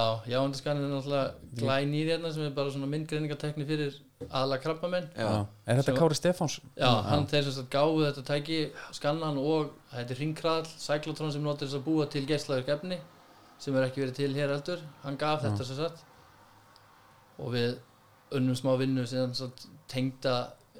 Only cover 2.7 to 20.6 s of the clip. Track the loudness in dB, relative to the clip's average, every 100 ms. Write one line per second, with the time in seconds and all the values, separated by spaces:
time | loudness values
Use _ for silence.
2.7 | -2 -2 -2 -2 -2 -2 -2 -4 -4 -2
3.7 | -2 -2 -6 -14 -14 -4 0 0 0 -2
4.7 | -2 -2 -2 -4 -2 2 2 0 -4 2
5.7 | 2 4 4 4 4 2 2 0 -4 -10
6.7 | 0 4 4 4 2 4 2 2 -2 -2
7.7 | 2 4 4 2 0 -2 -2 0 -2 -2
8.7 | -6 -14 -4 -2 0 0 0 2 2 0
9.7 | -6 -12 -10 -6 -4 -4 0 0 0 -2
10.7 | -8 -2 -2 -2 -4 -4 -2 -2 -2 -4
11.7 | -4 0 2 2 0 0 0 0 -2 0
12.7 | -2 -2 -8 -10 -20 -20 -20 -20 -10 0
13.7 | 2 2 2 -2 0 0 2 0 0 -2
14.7 | -6 -8 -12 -8 -2 2 2 2 0 -2
15.7 | -4 -4 -6 -16 -20 -20 -20 -20 -20 -20
16.7 | -20 -20 -20 -20 -20 -20 -10 -4 0 0
17.7 | -2 -10 -20 -20 -20 -6 0 2 2 2
18.7 | 2 4 2 0 0 -2 -2 -6 -10 -18
19.7 | -20 -8 -2 -2 0 0 0 -2 -10